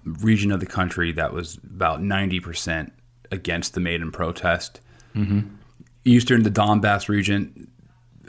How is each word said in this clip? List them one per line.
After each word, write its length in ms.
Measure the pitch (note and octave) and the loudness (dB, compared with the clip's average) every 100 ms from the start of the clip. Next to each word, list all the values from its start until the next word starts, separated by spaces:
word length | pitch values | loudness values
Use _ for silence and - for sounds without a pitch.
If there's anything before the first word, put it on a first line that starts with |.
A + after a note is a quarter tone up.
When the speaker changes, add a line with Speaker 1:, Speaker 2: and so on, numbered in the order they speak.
Speaker 1:
region 480 | E2 E2+ G#2+ A2 G2+ | -10 -2 2 2 2
of 80 | G2 | -2
the 60 | - | -2
country 480 | - F2+ F2 E2+ | -2 -2 -2 -2
that 180 | E2 D2+ | -2 -4
was 240 | F2 E2 - | -4 -8 -12
about 380 | - F#2 E2 D#2 | -16 -2 -2 0
ninety 400 | G2 G2 G2 F#2 | -2 -2 -2 -4
percent 500 | F2 E2 - D#2+ C2 - _ _ - | -6 -8 -4 -4 -6 -14 _ _ -10
against 420 | F#2+ F2 E2+ - | -8 -4 -4 -4
the 60 | F#2 | -4
Maidan 320 | F2 E2+ D#2+ | -2 -4 -6
protest. 720 | - E2 F2 F2 E2+ - - - - - G#2+ | -6 -6 -2 -2 -2 -4 -16 -20 -20 -8 -4
Speaker 2:
Mm-hmm. 240 | G2 G2+ G2+ - - - - _ | 0 0 -2 -10 -20 -20 -20 _
Speaker 1:
Eastern, 400 | B2+ A#2+ A#2+ A#2+ | 6 6 6 4
the 80 | G#2+ | 4
Donbass 560 | G#2+ G#2 G#2+ G#2 G2+ - | 4 4 4 4 2 2
region, 600 | G#2 G2 G2+ - - - _ - _ _ - | 0 2 0 -2 -10 -20 _ -20 _ _ -18